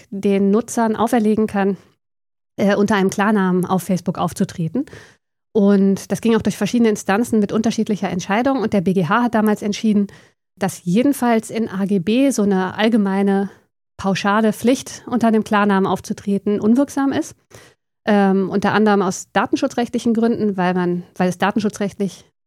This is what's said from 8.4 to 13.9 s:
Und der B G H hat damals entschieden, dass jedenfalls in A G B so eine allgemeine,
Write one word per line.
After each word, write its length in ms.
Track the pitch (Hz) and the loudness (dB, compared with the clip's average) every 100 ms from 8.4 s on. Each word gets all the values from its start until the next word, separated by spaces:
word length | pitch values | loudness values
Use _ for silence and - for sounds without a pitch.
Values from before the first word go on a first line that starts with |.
| 262 269 | 0 0
Und 100 | 233 | 0
der 80 | 208 | 0
B 120 | 180 | 0
G 140 | 185 160 | 0 2
H 180 | 220 | 2
hat 100 | 240 | 2
damals 260 | 220 214 208 | 2 0 0
entschieden, 460 | 214 202 220 208 202 - _ _ _ _ | -2 -2 0 0 0 -8 _ _ _ _
dass 280 | 190 - | -6 -4
jedenfalls 680 | 180 190 269 277 240 226 - | 0 2 2 0 0 0 -2
in 180 | 226 226 | -6 -6
A 160 | 190 | -4
G 140 | 196 202 | -2 0
B 320 | 165 233 277 | 0 2 2
so 120 | 226 | 2
eine 360 | 202 190 185 - | 0 0 -2 0
allgemeine, 720 | 220 220 196 190 196 196 196 - _ _ _ | 2 2 2 0 2 2 -2 -8 _ _ _